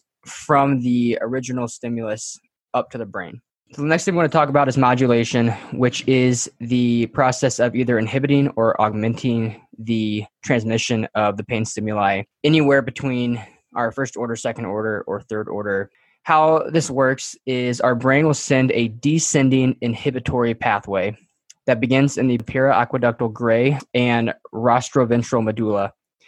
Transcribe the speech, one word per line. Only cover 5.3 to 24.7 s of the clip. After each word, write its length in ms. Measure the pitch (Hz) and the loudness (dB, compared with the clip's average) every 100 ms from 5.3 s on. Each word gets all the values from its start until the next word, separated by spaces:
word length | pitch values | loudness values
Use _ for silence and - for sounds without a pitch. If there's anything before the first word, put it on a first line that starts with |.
| 123 117 113 - | 2 0 0 -6
which 340 | 123 123 - - | -2 0 0 0
is 440 | 131 127 123 - - | 2 4 2 -4 -10
the 460 | 117 123 120 117 113 | -2 0 2 2 0
process 520 | - 131 123 131 - | 0 0 2 -2 2
of 160 | 120 | 0
either 240 | 120 123 117 | 0 0 0
inhibiting 500 | 107 135 139 143 139 | 0 0 2 2 2
or 300 | - 113 - | 2 0 2
augmenting 840 | 107 107 110 117 131 117 113 104 _ - | 0 0 -2 -2 -2 0 -2 -6 _ -12
the 480 | 110 113 107 104 101 _ | -4 -2 -2 -4 -6 _
transmission 640 | - 123 110 113 - 113 110 | -2 0 0 -2 0 -2 -2
of 240 | 107 104 101 | -2 -2 -2
the 60 | |
pain 200 | 104 113 | -4 -4
stimuli 600 | 113 - 107 107 98 98 101 _ | -4 -6 -6 -2 0 0 -6 _
anywhere 380 | 151 160 143 139 | 2 4 4 2
between 600 | 123 - 139 123 123 120 - _ _ | 0 -6 -6 -2 -2 -4 -8 _ _
our 160 | - 117 | -6 -4
first 240 | 139 131 - | -4 -8 -6
order, 200 | 117 113 | -8 -6
second 300 | 120 110 104 | -6 -6 -6
order, 380 | 104 110 104 - | -6 -4 -6 -6
or 160 | 101 | -8
third 260 | - 107 104 | -6 -8 -6
order. 420 | 101 104 98 101 _ _ _ | -8 -4 -4 -6 _ _ _
How 440 | - 156 156 160 - | 0 2 4 2 0
this 220 | 160 - | -2 -2
works 440 | 131 131 135 - - - | 0 0 0 -6 -12 -6
is 340 | 127 123 120 | -2 -2 0
our 140 | 127 | 0
brain 320 | 120 131 135 156 | 2 2 4 4
will 80 | |
send 380 | 139 - 135 131 | 0 2 2 4
a 160 | 117 117 | 2 -2
descending 880 | 113 147 160 - 151 131 131 127 127 | -2 0 0 2 2 4 4 2 0
inhibitory 760 | 120 117 143 127 120 131 117 | -4 -4 -4 -4 -2 0 0
pathway 600 | 113 120 101 104 98 98 107 _ _ _ _ - | 0 -2 -2 -2 -2 -2 -6 _ _ _ _ -2
that 140 | 117 | 0
begins 380 | 120 135 139 - | 2 2 2 2
in 80 | 127 | 0
the 100 | 120 | 0
perioaqueductal 960 | 110 131 135 113 120 127 120 113 117 | -2 0 2 2 0 0 0 0 -4
gray 460 | 107 117 113 131 143 - | -2 0 2 2 0 -2
and 400 | 123 123 120 113 - - | 0 2 2 0 -4 -10
rostroventral 880 | 113 120 | -2 2